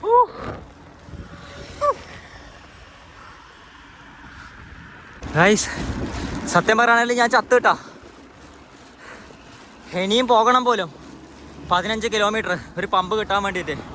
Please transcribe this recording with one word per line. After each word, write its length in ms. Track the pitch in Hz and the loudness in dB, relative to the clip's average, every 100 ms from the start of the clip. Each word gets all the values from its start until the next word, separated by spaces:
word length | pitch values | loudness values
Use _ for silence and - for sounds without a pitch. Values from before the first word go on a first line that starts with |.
| 294 | 4
ഊ. 20 | 480 480 - - - - - - - - - - - - - - - 587 523 - - - - - - - - - - - - - - - - - - - - - - - - - - - - - - - - - 151 | 4 4 0 -12 -12 -14 -20 -20 -20 -18 -16 -16 -18 -18 -18 -16 -4 -2 -2 -8 -20 -20 -20 -20 -20 -20 -20 -20 -20 -20 -20 -20 -20 -20 -20 -20 -20 -20 -20 -20 -20 -20 -20 -20 -20 -20 -20 -20 -20 -20 -16 -6 4
ഗൈസ്, 300 | 180 208 - - - - - - - - - | 4 4 0 -6 -6 -6 -8 -8 -8 -8 -2
സത്യം 240 | 175 170 220 | 0 2 2
പറയുകയാണെങ്കിൽ 380 | 233 233 233 247 | 4 4 2 2
ഞാൻ 80 | 233 254 | 2 2
ചത്തു 200 | 262 247 | 4 4
കേട്ടോ. 160 | 233 160 - - - - - - - - - - - - - - - - - - - - - 170 | 4 0 -4 -20 -20 -20 -20 -20 -20 -20 -20 -20 -20 -20 -20 -20 -20 -20 -20 -20 -20 -20 -10 -6
ഇനിയും 240 | 190 220 247 | 0 2 4
പോകണം 320 | 233 220 254 247 | 4 6 4 4
പോലും. 200 | 226 175 135 - - - - - - - | 0 -2 -10 -20 -20 -20 -20 -20 -18 -2
പതിനഞ്ച് 360 | 175 196 220 220 | 0 0 -4 -2
കിലോമീറ്റർ 380 | 214 208 214 196 175 - - | 0 0 0 -4 -6 -6 -10
ഒരു 80 | 190 | -2
പമ്പ് 200 | 190 180 220 | -2 0 -4
കിട്ടാൻ 200 | 208 196 196 | -2 -2 -2
വേണ്ടിയിട്ട്. 300 | 180 160 135 - | -4 -6 -8 -10